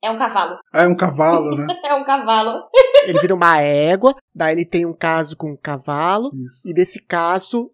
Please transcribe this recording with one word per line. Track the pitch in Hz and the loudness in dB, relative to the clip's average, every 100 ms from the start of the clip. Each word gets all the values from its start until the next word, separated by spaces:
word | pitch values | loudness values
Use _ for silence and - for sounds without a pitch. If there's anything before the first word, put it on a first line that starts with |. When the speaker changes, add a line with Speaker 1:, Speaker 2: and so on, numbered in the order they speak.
Speaker 1:
É | 220 | -8
um | 226 | -4
cavalo. | 233 208 175 180 _ | -2 -2 -4 -6 _
Speaker 2:
Ah, | 160 | 2
é | 180 | 2
um | 175 | 2
cavalo, | 180 139 156 170 147 143 | -2 0 2 2 0 -4
né? | 302 | -6
Speaker 1:
<laughs> | 359 | -6
É | 285 277 | -4 -2
um | |
cavalo. | 277 277 220 220 220 226 - | 0 -2 0 0 0 -6 4
<laughs> | 494 508 554 571 | 4 6 6 4
Speaker 3:
Ele | 180 | 2
vira | 185 | 0
uma | 185 170 160 | 2 4 4
égua, | 147 143 151 190 254 269 _ - | 2 2 2 2 2 0 _ -4
daí | 160 | -2
ele | 165 165 | -2 -2
tem | 175 170 | -2 -4
um | |
caso | 165 165 160 151 156 | -4 -2 -2 -4 -8
com | 156 | -10
um | 139 | -10
cavalo, | 151 143 143 147 170 202 262 277 127 | -10 -8 -6 -4 -2 -2 -4 -8 -14
Speaker 2:
Isso. | - 185 | -14 -4
Speaker 3:
e | |
desse | 165 180 - | -2 -2 -4
caso | - 175 170 185 - 233 240 | -8 -4 -2 -2 -4 -6 -8